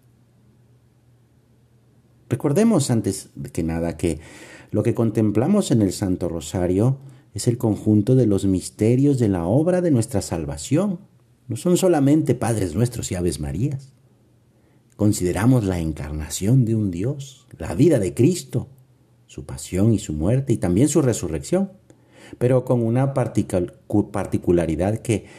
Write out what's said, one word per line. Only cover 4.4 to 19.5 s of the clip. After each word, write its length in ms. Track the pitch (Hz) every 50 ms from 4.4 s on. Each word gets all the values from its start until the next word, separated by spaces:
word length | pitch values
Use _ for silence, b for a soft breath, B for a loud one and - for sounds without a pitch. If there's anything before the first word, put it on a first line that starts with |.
| B B B B B B -
lo 100 | 104 104
que 120 | 117 110
contemplamos 760 | - 117 113 110 117 107 107 104 107 123 175 208 - 95 -
en 120 | 135 117 104
el 100 | 92 87
Santo 360 | - 104 92 92 87 90 85
Rosario 720 | 82 85 78 - - 95 90 87 92 95 110 127 135 135 B B B B B B -
es 140 | 104 -
el 100 | 123 117
conjunto 600 | - - 113 101 - - 107 107 107 104 113 127
de 100 | 131 120
los 180 | 107 98 95 104
misterios 760 | 98 95 90 - - - - 107 113 123 127 139 147 139 123
de 80 | 120 101
la 180 | 98 87 82
obra 340 | 90 110 143 160 180 180 180
de 120 | 180 170 143
nuestra 280 | 117 110 - - 98
salvación. 800 | - - 92 82 78 71 71 73 - - 135 160 202 214 180 - - _ _ _ _ _ _ _ _
No 100 | - 113
son 200 | 120 - 180 180
solamente 580 | 165 185 185 170 147 135 139 147 160 143 - -
Padres 400 | - - 113 117 98 95 87 76
Nuestros 380 | 98 123 131 - - - - 101
y 20 |
Aves 240 | 90 87 90 73 69
Marías. 540 | 73 71 69 87 123 156 139 - - - _ _ _ _ _ _ _ _ _ _ _ _ b b b b b b b b b
Consideramos 680 | - 104 107 101 - 90 90 85 87 107 127 131 123 104
la 140 | 95 92 87
encarnación 840 | 82 80 78 78 76 73 76 78 76 76 - - 90 104 131 135 117
de 100 | 107 113
un 160 | 110 107 98
Dios, 560 | 85 85 98 127 151 139 139 - - - _ - -
la 180 | - - - 80
vida 240 | 90 139 175 156 139
de 160 | - - -
Cristo, 540 | - 120 165 185 175 - - - 120 98 - - _ _ _ _ _ _ _ _ _ _
su 200 | _ - - 67
pasión 460 | -